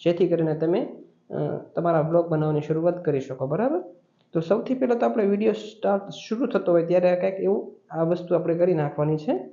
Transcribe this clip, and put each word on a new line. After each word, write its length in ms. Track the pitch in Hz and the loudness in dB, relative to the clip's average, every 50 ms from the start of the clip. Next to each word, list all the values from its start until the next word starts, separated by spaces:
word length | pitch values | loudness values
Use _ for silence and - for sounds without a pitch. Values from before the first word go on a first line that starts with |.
જેથી 280 | - 170 170 175 190 165 | 0 0 2 2 2 2
કરીને 260 | 170 165 160 156 151 | 2 2 2 0 0
તમે, 340 | 151 160 165 180 226 294 - - - - - _ _ _ - | 0 0 0 0 0 0 -4 -8 -14 -20 -20 _ _ _ -8
અ, 260 | - - 151 147 - - - - - | -6 -4 -4 -4 -4 -6 -10 -10 -6
તમારા 260 | - 165 170 165 156 | -2 0 2 2 2
વ્લોગ 280 | 147 156 165 175 170 170 | 2 2 2 2 2 2
બનાવવાની 320 | 160 151 156 151 151 151 | 0 0 2 2 0 0
શરૂઆત 440 | 147 - 156 160 160 175 175 175 - | 0 -2 -2 0 0 0 0 0 0
કરી 160 | 156 143 131 | -2 -2 -2
શકો, 260 | 131 - 131 - 135 | -2 -6 -8 -6 -4
બરાબર? 340 | 131 151 180 226 269 320 359 - - - - _ _ _ _ _ _ - | -4 -2 0 0 0 0 -2 -4 -8 -14 -20 _ _ _ _ _ _ -4
તો 80 | 170 | -2
સૌથી 340 | 156 - 196 226 226 - 262 | 0 0 0 0 0 -2 -2
પહેલા 200 | 254 254 240 240 | 0 0 0 0
તો 120 | 233 - | 2 0
આપણે 180 | 226 - 226 208 | 0 0 2 2
વીડિયો 280 | 196 202 202 220 220 202 | 2 2 2 2 2 0
સ્ટાર્ટ 580 | - - - - - - 196 202 196 196 - | 0 -4 -12 -10 -4 -2 0 0 0 -2 -6
શરૂ 360 | - - - - 220 226 277 | -12 -14 -10 -6 -4 -2 -2
થતો 260 | 233 - 190 - 185 170 | 0 -2 0 2 2 2
હોય 140 | 170 165 | 2 4
ત્યારે 240 | 170 175 180 180 180 | 2 2 4 4 4
આ 40 | 180 | 2
કાંઈક 200 | 180 185 190 190 | 2 0 -2 -2
એવું 380 | 190 185 185 202 - - - - - _ - | -2 0 0 0 0 -2 -6 -12 -18 _ -10
આ 120 | 165 160 165 | -4 -2 0
વસ્તુ 320 | 165 175 175 - - 180 | 0 0 0 0 0 0
આપણે 200 | 165 170 170 165 | 0 2 0 0
કરી 200 | 170 175 185 170 | 2 2 2 2
નાખવાની 420 | 156 147 143 - - 151 151 156 | 2 0 -2 0 0 0 0 0
છે 160 | 151 - - 311 381 - - | 0 0 -2 -2 -2 -4 -8